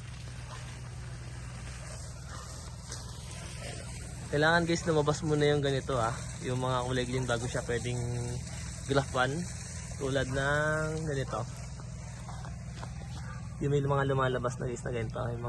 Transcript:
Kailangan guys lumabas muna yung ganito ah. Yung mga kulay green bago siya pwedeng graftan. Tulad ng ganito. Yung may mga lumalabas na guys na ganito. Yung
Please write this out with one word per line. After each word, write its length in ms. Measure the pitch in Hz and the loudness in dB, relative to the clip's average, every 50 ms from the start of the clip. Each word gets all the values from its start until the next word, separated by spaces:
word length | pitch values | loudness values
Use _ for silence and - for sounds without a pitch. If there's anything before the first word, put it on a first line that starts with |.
| - - - - - - - - - - - - - - - - - - - - - - - - - - - - - - - - - - - - - - - - - - - - - - - - - - - - - - - - - - - - - - - - - - - - - - - - - - - - - - - - - - - - - - | -10 -10 -10 -10 -10 -10 -8 -10 -10 -10 -10 -10 -8 -10 -10 -10 -10 -10 -8 -8 -8 -8 -8 -8 -8 -10 -8 -8 -8 -8 -8 -8 -8 -8 -8 -8 -8 -8 -8 -8 -8 -8 -8 -10 -10 -8 -8 -8 -8 -8 -10 -8 -8 -8 -8 -10 -8 -6 -6 -6 -6 -8 -8 -8 -8 -8 -8 -8 -8 -8 -8 -6 -6 -6 -6 -6 -6 -8 -8 -8 -8 -8 -8 -8 -4 0
Kailangan 340 | - 147 151 160 170 175 170 | 4 6 6 8 8 6 6
guys 220 | 165 170 165 - | 4 2 2 4
lumabas 400 | 170 156 151 147 151 147 - 170 | 4 4 6 6 4 2 2 2
muna 240 | 156 151 147 147 147 | 2 4 6 8 6
yung 160 | 147 147 139 | 6 6 4
ganito 320 | 139 139 131 123 - 139 | 4 2 2 2 2 2
ah. 160 | 123 110 113 127 - - - - - - | 2 2 2 0 -2 -4 -6 -6 -4 -2
Yung 160 | 131 127 127 | -2 0 0
mga 240 | 127 127 131 123 123 | 2 2 2 2 2
kulay 200 | 127 127 127 123 120 | 2 2 0 0 2
green 160 | 123 127 127 | 0 0 2
bago 240 | 123 120 113 123 123 | 2 2 2 0 0
siya 160 | - 127 - | -2 -2 0
pwedeng 320 | - 120 117 117 123 123 120 120 120 120 120 120 120 120 - - - - - - - - - - | 0 0 0 0 0 0 0 0 0 0 -2 -2 -2 -2 -4 -4 -4 -6 -6 -6 -6 -6 -6 0
graftan. 480 | - 135 113 - - - 131 127 131 143 170 175 - - - - - - - - - - | 4 4 4 4 4 4 4 4 4 4 0 -2 -2 -4 -6 -6 -6 -6 -6 -6 -6 -4
Tulad 320 | - 139 131 135 135 131 127 | -2 0 2 2 2 2 2
ng 800 | 131 139 135 139 147 151 151 156 156 156 156 156 160 160 160 156 | 2 2 4 4 4 6 4 4 4 2 2 0 0 0 0 0
ganito. 320 | 143 135 127 - - 107 110 - - - - - - - - - - - - - - - - - - - - - - - - - - - - - - - - - - - - - - - - - - - 151 | 0 0 0 0 0 -2 -2 -4 -6 -8 -8 -8 -8 -8 -8 -8 -8 -8 -8 -8 -8 -8 -8 -8 -8 -6 -6 -8 -8 -8 -8 -8 -8 -6 -6 -6 -6 -8 -6 -6 -6 -6 -6 -6 -6 -6 -8 -8 -4 -2 2
Yung 80 | 139 143 | 4 4
may 80 | 143 | 4
mga 240 | 139 139 139 139 139 | 4 4 4 4 4
lumalabas 560 | 139 135 135 131 131 127 123 123 123 127 - | 4 4 4 4 4 4 2 2 0 -2 0
na 80 | 127 127 | -2 -4
guys 160 | 120 120 - | -4 -2 -4
na 80 | 135 123 | -2 -2
ganito. 240 | 117 113 113 - 117 117 117 120 | -2 -2 -2 -2 -2 -2 -2 -2
Yung 100 | 117 120 | -2 -2